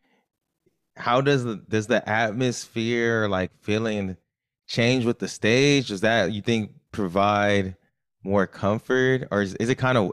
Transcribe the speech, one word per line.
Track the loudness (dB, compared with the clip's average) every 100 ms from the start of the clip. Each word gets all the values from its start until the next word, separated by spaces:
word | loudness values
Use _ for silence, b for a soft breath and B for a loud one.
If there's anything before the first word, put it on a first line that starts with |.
| _ _ _ _ _ _ _ _ _ -10
how | 0 2
does | 2 0
the, | 0 -6 -4
does | -2 0
the | 0 0
atmosphere, | 0 0 -2 -2 -4 -8 -6 -2 0 0 0 0
like, | -2 -4 -6
feeling | -4 -2 -2 -4 -6 -10 _ _ _ _ -8
change | -2 2 2 0
with | -2
the | -6
stage? | -2 2 4 4 2 -2
Does | -2
that, | 0 2 0
you | -2
think, | -2 -2 -2 -12 _
provide | -6 -2 2 2 2 2 2 0 -6 _ _ _ _
more | -2 0 0
comfort, | -2 -2 -2 0 0 2 0 0
or | -2
is, | -2 -2
is | -2
it | 0
kinda, | 2 2 0